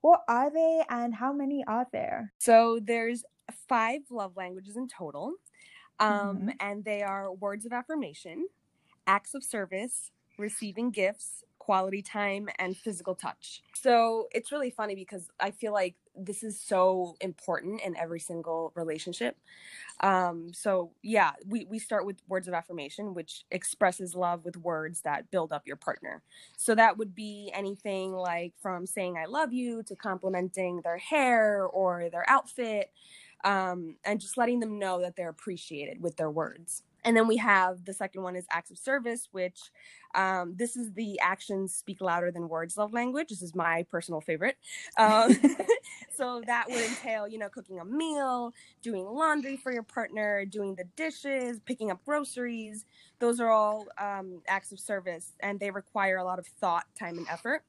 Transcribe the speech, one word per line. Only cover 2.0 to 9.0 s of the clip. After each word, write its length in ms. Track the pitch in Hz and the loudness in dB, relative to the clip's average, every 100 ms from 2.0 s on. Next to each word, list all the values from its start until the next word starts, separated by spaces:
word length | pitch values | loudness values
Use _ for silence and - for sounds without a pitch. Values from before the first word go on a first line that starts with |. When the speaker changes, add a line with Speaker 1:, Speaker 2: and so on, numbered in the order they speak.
| - - 214 _ | -2 -4 -8 _
Speaker 2:
So 400 | - 226 226 233 | 8 10 10 2
there's 420 | 214 233 226 240 - _ - - - | 0 0 0 -4 -8 _ -18 -18 -2
five 320 | 240 226 277 285 | 0 2 -2 -6
love 260 | 240 196 180 | -8 -8 -6
languages 400 | 180 185 190 214 | -8 -10 -12 -10
in 120 | 254 | -10
total. 460 | - 170 143 202 370 - _ - - - - | -8 -10 -8 -8 -8 -14 _ -20 -20 -20 0
Um, 100 | 214 208 202 196 | 2 4 0 -2
Speaker 1:
Mm-hmm. 100 | 190 - | -4 -2
Speaker 2:
and 240 | 202 202 | -4 -4
they 180 | 214 208 | -4 -2
are 300 | 202 196 196 | -2 -2 -6
words 320 | 185 202 202 226 | -6 -6 -6 -6
of 60 | |
affirmation, 760 | 240 247 311 233 151 180 160 359 _ _ _ _ _ | -6 -4 -4 -4 -8 -12 -8 -8 _ _ _ _ _